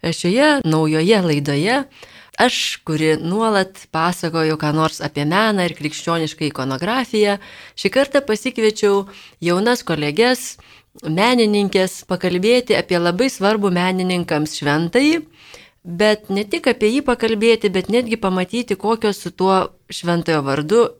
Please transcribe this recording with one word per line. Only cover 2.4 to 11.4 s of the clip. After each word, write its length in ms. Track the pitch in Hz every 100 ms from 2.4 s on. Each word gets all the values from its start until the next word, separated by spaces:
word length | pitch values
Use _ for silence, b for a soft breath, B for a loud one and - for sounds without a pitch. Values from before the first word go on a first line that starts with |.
| 240 - - -
kuri 320 | - 156 156 156
nuolat 640 | 165 196 226 208 190 - - 160
pasakoju 640 | 165 175 165 165 160 156
ką 140 | 151 151
nors 240 | 156 -
apie 240 | 156 -
meną 460 | 147 180 220 208 175
ir 80 | 156
krikščionišką 720 | 151 151 - 170 156 - 151
ikonografiją, 880 | 139 135 131 175 247 247 220 208 202 B B B B
šį 140 | 196 254
kartą 300 | 277 285 269
pasikviečiau 760 | 214 262 247 220 214 208 202 196 B B B
jaunas 480 | 165 175 214 247 -
koleges, 720 | 160 147 147 240 254 - - B B B - -
menininkės, 920 | 160 220 247